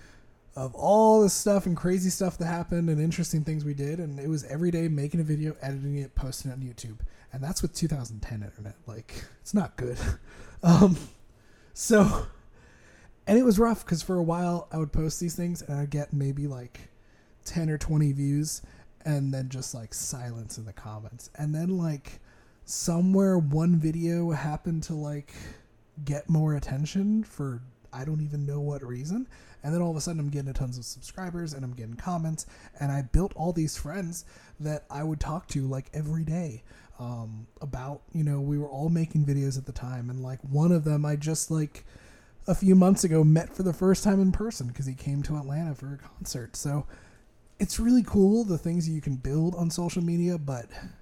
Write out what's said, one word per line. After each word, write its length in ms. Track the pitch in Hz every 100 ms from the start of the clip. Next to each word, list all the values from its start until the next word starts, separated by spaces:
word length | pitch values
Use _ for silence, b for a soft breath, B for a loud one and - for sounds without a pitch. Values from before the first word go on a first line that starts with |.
| b b b b _ -
of 180 | 131
all 480 | - 156 208 220 220
the 80 | 202
stuff 380 | - - 202 185
and 100 | 165
crazy 320 | 180 185 185
stuff 280 | - 185 -
that 80 | 170
happened 420 | 170 175 170 170
and 100 | 151
interesting 440 | 160 165 165 156
things 200 | 151 156
we 120 | 147 143
did, 240 | 143 165
and 200 | 160 139
it 80 | 143
was 160 | 156 127
every 260 | 143 175
day 160 | 170 165
making 320 | 147 143 170
a 40 |
video, 320 | 156 151 151 -
editing 360 | 135 139 139 143
it, 160 | 135 -
posting 340 | 131 - 139
it 40 | 127
on 60 |
YouTube. 360 | 131 117 113 110 - b b
And 100 | 131
that's 180 | 139 185
with 120 | 175 -
two 120 | 160
thousand 340 | 151 120 110
ten 200 | 104 110
internet. 340 | 104 - 104 - -
Like, 380 | 107 - - - -
it's 120 | -
not 240 | 208 175 -
good. 200 | 123 120
<laughs> 600 | - - - - - -
Um, 340 | 170 170 196 170 - - - b b b b -
so, 500 | - 220 190 - B B B B B B B B B - -
and 100 | 220
it 80 | 254
was 140 | 196
rough, 260 | 233 214 -
'cause 160 | 170
for 140 | - 185
a 60 |
while 440 | 165 170 180 175 -
I 60 | 160
would 120 | 156
post 280 | - 156 -
these 160 | 175 156
things 260 | 175 175
and 180 | - 143
I'd 120 | 143
get 200 | 147 147
maybe, 340 | 143 139 139 143
like, 420 | 131 120 - - _ _ _ _ _ -
ten 240 | 170 160
or 80 | 151
twenty 340 | - 156 151
views, 500 | 139 139 143 156 - b b b - -
and 280 | 143 139
then 140 | 135 131
just, 240 | 131 127
like, 200 | 123 113
silence 640 | - - 131 123 117 110 -
in 80 | 110
the 80 |
comments. 560 | - 110 107 110 120 - -
And 200 | 151 151
then, 220 | 175 185
like, 420 | 165 147 - - b b b b -
somewhere 720 | - - 170 185 190 196 185
one 400 | 151 147 170 170
video 540 | 156 165 170 170 170
happened 520 | 151 151 151 - 165
to, 100 | 151 156
like, 380 | 147 147 143 - B B B _ _ -
get 240 | 143 143 -
more 260 | 160 156 147
attention 680 | - 135 151 190 202 214
for 380 | 214 - 139 123 127 - -
I 100 | 123 143
don't 160 | 151
even 240 | 147 147 143
know 140 | 143
what 240 | 143 143
reason. 440 | 127 123 147 208 262 b b b
And 100 | 143
then 80 | 170
all 80 | 170
of 60 | 156
a 40 |
sudden 180 | 143 160
I'm 100 | 147
getting 240 | 143 139
tons 240 | 127 131 127
of 80 | 120
subscribers 680 | - - - 185 170 165
and 100 | 143 127
I'm 80 |
getting 220 | 123 113 117
comments, 500 | 180 175 160 160 - b b -
and 120 | 143
I 100 | 139
built 300 | 131 - 190 -
all 160 | 165
these 220 | 165 156 -
friends 480 | 143 185 175 175 b b b -
that 260 | 151 151 -
I 140 | 143
would 160 | 156 151
talk 260 | - 156 -
to, 160 | 147 135
like, 240 | 135 -
every 300 | 151 151 160 156
day, 380 | 165 165 117 b b b -
um, 480 | 120 120 113 110 113 _
about, 400 | 143 127 131 147 -
you 100 | 170 147
know, 160 | 143
we 160 | 139 147
were 120 | 147
all 200 | 139 160
making 360 | 170 160 156 143
videos 320 | 139 139 135
at 80 | 131
the 60 |
time, 380 | 127 127 127 120
and, 120 | 127
like, 180 | 131 131
one 300 | 135 139 165
of 100 | 175
them 220 | 151 151 147
I 100 | 147
just, 340 | 151 156 -
like, 360 | 156 151 - b b b b b b -
a 80 |
few 220 | 180 190 190
months 280 | 180 196 185
ago 180 | 160
met 320 | 156 156 - -
for 80 |
the 100 | 185
first 300 | 160 185 185
time 160 | 208 196
in 100 | 190
person 360 | - 220 - 123
'cause 140 | 123 135
he 80 |
came 300 | 131 - 143
to 140 | 143 151
Atlanta 360 | 139 147 165
for 200 | 139 135
a 40 | 143
concert. 580 | - - - 131 117 -
So 300 | 147 143 - b b b b _ _ -
it's 220 | 190 -
really 240 | 226 247
cool, 400 | 196 208 190 220 220
the 120 | 165
things 300 | 170 175 160
you 140 | 156
can 140 | 147 131
build 400 | 135 147 165 175
on 140 | 165
social 300 | 160 175 180
media, 340 | 170 170 175 175
but 320 | 139 127 117 B B B